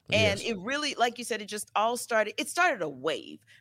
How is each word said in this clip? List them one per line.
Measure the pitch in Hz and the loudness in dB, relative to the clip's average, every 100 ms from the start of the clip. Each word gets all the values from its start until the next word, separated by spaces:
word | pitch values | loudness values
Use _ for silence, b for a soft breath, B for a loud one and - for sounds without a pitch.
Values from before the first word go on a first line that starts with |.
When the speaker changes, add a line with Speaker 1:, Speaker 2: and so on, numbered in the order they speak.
| - | 0
Speaker 1:
And | 208 214 196 | 4 4 2
Speaker 2:
Yes. | 220 | -2
Speaker 1:
it | 202 | -4
really, | 202 285 294 - | -4 -2 -2 2
like | 240 240 | 0 0
you | |
said, | 233 269 | -6 -6
it | 208 | -6
just | 208 - 214 | -8 -4 0
all | 226 240 | 0 0
started, | - 226 208 - | 0 2 2 -2
it | - | -2
started | - 359 240 | 2 2 2
a | 156 | -2
wave | 131 147 120 - 76 b b | -2 -2 -2 -6 -16 b b